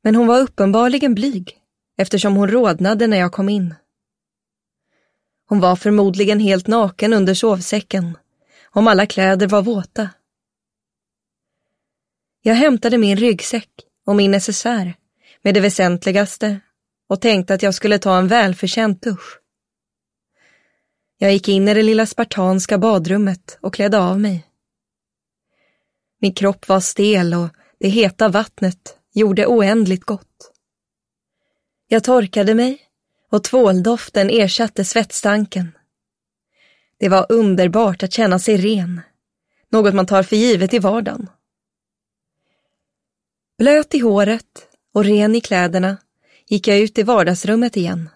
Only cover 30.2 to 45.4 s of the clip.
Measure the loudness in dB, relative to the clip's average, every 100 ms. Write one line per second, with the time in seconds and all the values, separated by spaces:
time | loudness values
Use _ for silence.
30.2 | _ _ -20 _ _ _ _ _ _ _
31.2 | _ _ _ _ _ _ _ -2 2 2
32.2 | 2 0 2 2 0 -4 _ _ _ _
33.2 | _ -4 0 2 4 2 0 -2 -4 -2
34.2 | 0 2 0 0 -4 -4 -2 -2 -4 -4
35.2 | -2 -2 -2 -6 -8 _ _ _ _ _
36.2 | _ _ _ _ _ _ _ _ 2 2
37.2 | 2 2 2 2 2 2 0 -2 -6 -2
38.2 | 0 0 0 0 0 -2 -4 -10 -14 _
39.2 | _ _ _ _ _ 0 2 0 2 0
40.2 | 2 0 2 2 0 0 0 -2 -6 -10
41.2 | -14 _ _ _ _ _ _ _ _ _
42.2 | _ _ _ _ _ _ _ _ _ _
43.2 | _ _ _ 0 2 2 0 0 2 2
44.2 | 0 -2 -8 -20 _ _ _ 0 2 2
45.2 | 2 0